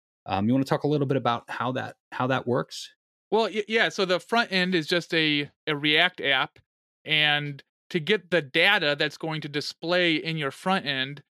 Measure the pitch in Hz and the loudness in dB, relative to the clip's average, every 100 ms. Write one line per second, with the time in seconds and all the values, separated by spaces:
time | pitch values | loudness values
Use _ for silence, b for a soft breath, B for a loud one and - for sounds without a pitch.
0 | _ _ - 95 104 131 135 156 147 147 | _ _ -4 0 2 2 2 0 0 0
1 | 139 135 120 117 - - 120 127 110 - | 0 0 0 -2 -4 -6 -4 -4 -8 -12
2 | _ - 127 127 120 127 165 - - _ | _ -4 0 0 0 -2 -2 -10 -16 _
3 | _ _ _ 214 220 208 208 226 175 - | _ _ _ 0 0 -2 -2 2 2 0
4 | 185 180 - 233 233 185 180 180 151 175 | 0 0 0 0 2 0 2 0 0 0
5 | - 165 156 147 143 _ - 147 151 151 | 0 2 2 2 -2 _ -6 -2 2 4
6 | 175 - 139 135 147 _ _ _ _ _ | 2 0 0 2 0 _ _ _ _ _
7 | - 151 151 147 147 143 - _ - 180 | -2 2 2 0 -2 -10 -16 _ -8 -4
8 | 147 208 165 175 139 165 185 208 151 143 | -2 -2 0 -2 0 2 4 4 2 0
9 | 151 - 165 156 151 143 - - 165 180 | -2 -4 -8 -6 -6 -6 -6 -8 -2 2
10 | 175 156 165 160 139 - 185 190 139 135 | 2 0 -2 -4 -4 -4 -2 -2 -2 -4
11 | 131 143 - | -4 -8 -18